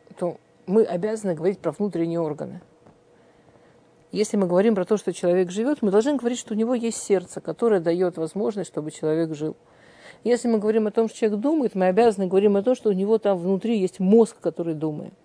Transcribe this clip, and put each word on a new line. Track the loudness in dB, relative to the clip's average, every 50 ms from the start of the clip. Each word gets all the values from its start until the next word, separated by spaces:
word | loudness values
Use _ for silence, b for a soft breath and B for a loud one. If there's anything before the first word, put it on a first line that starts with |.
| _ -20 -10 -6
то | -6 -6 -6 -8 _ _ _ _ _ 0
мы | 2 2 2
обязаны | 2 0 -4 -4 -4 -4 -4 -4 -4 -4
говорить | -2 -2 -2 -2 -2
про | -4 -6
внутренние | -4 -4 -4 -4 -2 -2 -2 -2 -2 -2
органы. | -4 -4 -6 -8 -10 -12 -12 -14 -18 _ _ _ _ -20 -20 _ _ b b b b b b b b b b b b b b b b b b _ _ _
Если | -4 -2 -2 0 0 0
мы | 0
говорим | 2 2 4 4 4 2
про | 0 0
то, | 0 -2 -2
что | -2 -4 -6
человек | -2 0 2 2 2 2 0
живет, | -2 -4 -2 -2 -2 0
мы | 0 2
должны | 2 2 2 2 0
говорить, | 0 -2 -4 -4 -6
что | -6 -6 -4
у | -2
него | -2 0 -2
есть | -2 -2 -4 -6 -6
сердце, | -2 0 0 0 0 -2 -10 -12
которое | -10 -10 -4 -2 2 2 2 2
дает | 2 2 0 2 0 0 -2 -2
возможность, | -6 -6 -4 -4 -4 -4 -4 -6 -8 -8
чтобы | -8 -8 -8 -8
человек | -8 -6 -2 -2 0 0 0 -2 -4
жил. | -4 -6 -6 -8 -10 B B B B B B B B B B B B -2
Если | 0 0 0 2 0
мы | 0 0
говорим | 2 0 2 2 0 0
о |
том, | 0 0 -2 -2
что | -2 -2
человек | -2 -2 0 0
думает, | 0 0 0 0 0 0 0
мы | 0 2 2
обязаны | 2 4 4 2 2 0 0 0
говорить | 2 4 4 4
о | 4 2 2
том, | 2 0
что | 0 0 0
у | 0
него | 0 0 0 0 0
там | 2 0 0 0
внутри | 0 0 -2 0 0 0 0 0
есть | 0 -2 -2 0
мозг, | 2 6 6 6 6 4 2 -4
который | -6 -4 -4 -4 -4 -4 -4
думает. | -4 -4 -4 -4 -6 -10 -14 -18 _